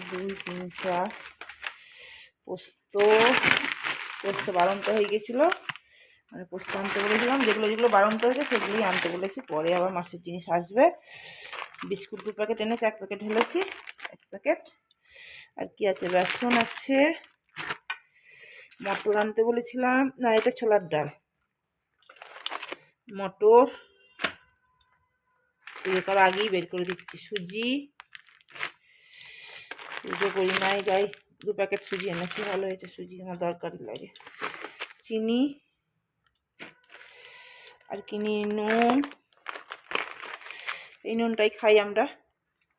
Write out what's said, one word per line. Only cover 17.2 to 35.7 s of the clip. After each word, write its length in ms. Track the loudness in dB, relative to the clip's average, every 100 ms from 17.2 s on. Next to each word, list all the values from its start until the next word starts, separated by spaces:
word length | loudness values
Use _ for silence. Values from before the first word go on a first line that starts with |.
| -10 _ _ -12 -10 -10 -12 -16 _ -20 -20 -18 -16 -16 -18 -8
মটর 340 | -4 -2 2 2
আনতে 240 | 2 2
বলেছিলাম, 580 | 2 2 -2 0 2 4 2 0
না 100 | 4
এটা 160 | 4 4
ছোলার 320 | 2 4 4 4
ডাল, 200 | -2 -2 -8 _ _ _ _ _ _ _ _ -20 -20 -20 -12 -10 -8 -10 -12 _ _ -14
মটর, 580 | -8 -8 2 8 10 8 2 -20 _ _ -6 -6 -6 _ _ _ _ -20 _ _ _ _ _ _ _ -20
পুজো 340 | -8 0 0
করার 240 | 2 6 6
আগেই 220 | 4 0
বের 180 | 0 -2
করে 180 | -4
দিচ্ছি, 320 | -4 -6 -10 -18
সুজি, 500 | -10 -8 -8 -4 -2 -4 -6 -18 -20 -20 _ _ _ -12 -12 -12 _ _ -20 -18 -16 -16 -16 -16 -16 -16 -12 -12
পুজো 320 | -6 -2 -2
করি 220 | 0 2 4
নাই, 180 | 2 0
যাই 220 | 2 2 0 -4 _ _
দু 100 | -6
প্যাকেট 280 | -2 -2 -4
সুজি 220 | -6 -6 -6
এনেছি, 320 | -6 -6 -6
ভালো 220 | -4 -4 -4
হয়েছে 200 | -6 -12
সুজি, 280 | -16 -16 -14
আমার 160 | -12 -4
দরকারি 400 | -4 -4 -8 -10
লাগে, 240 | -12 -12 -14 -18 -20 -10 -10 -10 -14 -12 -14 -14
চিনি, 380 | -6 -2 0 2 2 -2 _